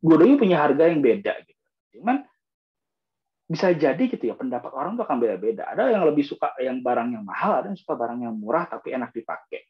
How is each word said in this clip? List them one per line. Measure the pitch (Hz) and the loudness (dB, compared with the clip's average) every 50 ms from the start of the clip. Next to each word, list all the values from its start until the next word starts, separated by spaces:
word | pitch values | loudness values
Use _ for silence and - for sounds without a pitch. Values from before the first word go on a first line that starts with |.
| - | 6
Dua-duanya | - 160 - 165 226 285 | 6 8 8 8 8 8
punya | 285 254 190 175 156 | 6 6 4 4 4
harga | 147 147 139 139 160 165 | 4 2 4 4 4 4
yang | 170 151 | 4 4
beda | 139 123 110 101 101 104 - - - _ | 4 4 2 2 0 -4 -6 -6 -10 _
gitu. | _ _ _ _ _ _ _ _ _ | _ _ _ _ _ _ _ _ _
Cuman | 104 147 214 254 277 277 _ _ _ _ _ _ _ _ _ _ _ _ _ _ _ _ _ _ _ _ _ _ _ _ _ | -8 -4 -2 -2 -2 -4 _ _ _ _ _ _ _ _ _ _ _ _ _ _ _ _ _ _ _ _ _ _ _ _ _
bisa | 165 160 - 185 | -6 -2 0 0
jadi | 180 160 147 139 131 156 254 247 | 2 2 2 0 0 0 -2 -2
gitu | - - - 180 | -2 -4 -4 -6
ya, | - | -4
pendapat | - - 131 123 120 - - - | -4 -8 -6 -6 -6 -8 -8 -8
orang | 135 143 170 214 240 | -8 -8 -6 -6 -6
tuh | 220 - | -4 -4
akan | 151 123 120 | -2 0 0
beda-beda. | 113 98 92 95 110 110 98 - - | -2 -2 -2 -4 -4 -4 -4 -6 -10
Ada | - 175 226 269 233 | -4 -2 0 0 2
yang | 202 180 | 2 2
lebih | 156 147 147 285 - | 2 2 2 -2 -2
suka | - - - 143 - - | -4 -4 -4 -6 -4 -4
yang | 127 131 131 131 123 | -6 -4 -4 -4 -2
barang | 127 123 123 117 120 123 | -2 -2 -2 -2 -4 -6
yang | 110 104 | -8 -10
mahal, | 98 90 - - 196 208 139 - | -10 -8 -4 -2 0 0 -2 -2
ada | 196 | -4
yang | 202 180 | -8 -12
suka | _ - 156 | _ -8 -6
barang | 123 120 117 120 123 123 117 | -6 -4 -6 -6 -8 -8 -8
yang | 113 | -8
murah | 110 104 104 123 165 175 - | -8 -6 -2 -2 -2 -2 -4
tapi | - 110 _ - | -10 -12 _ -8
enak | 123 127 123 117 _ | -8 -8 -8 -8 _
dipakai. | 117 110 - - - - _ - - _ _ | -12 -10 -10 -12 -12 -12 _ -16 -16 _ _